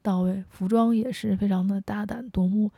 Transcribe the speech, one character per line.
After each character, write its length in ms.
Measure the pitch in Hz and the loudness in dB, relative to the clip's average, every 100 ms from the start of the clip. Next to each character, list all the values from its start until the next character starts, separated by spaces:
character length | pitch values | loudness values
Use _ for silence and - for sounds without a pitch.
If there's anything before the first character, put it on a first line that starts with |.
到 180 | 214 180 | -2 0
位， 240 | 180 190 190 | 0 -2 -6
服 180 | - 185 | -6 0
装 260 | 226 233 | 2 4
也 160 | 226 247 | 2 0
是 240 | 208 214 | -4 -2
非 140 | 190 202 | 0 2
常 180 | 185 185 | 2 0
的 140 | 196 | -2
大 260 | 196 208 208 | -4 -6 -6
胆 220 | 226 240 | -8 -6
夺 160 | 190 185 | 0 0
目， 240 | 208 214 | 2 0